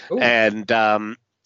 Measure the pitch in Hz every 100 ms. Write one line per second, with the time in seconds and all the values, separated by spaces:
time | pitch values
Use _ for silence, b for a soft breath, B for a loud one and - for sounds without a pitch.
0 | B 220 123 117 110 104 101 113 110 107
1 | 107 117 _ _